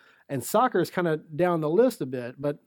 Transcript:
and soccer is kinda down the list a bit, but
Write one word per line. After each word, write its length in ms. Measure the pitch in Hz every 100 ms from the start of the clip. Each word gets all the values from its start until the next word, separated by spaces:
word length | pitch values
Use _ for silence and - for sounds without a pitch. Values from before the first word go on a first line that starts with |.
| _ _ _
and 140 | 135
soccer 360 | 120 208 247 196
is 120 | 165
kinda 260 | - 175 156 - 151
down 240 | 180 170
the 100 | 156
list 320 | 175 254 -
a 40 | 139
bit, 300 | 127 120 131
but 220 | 143 147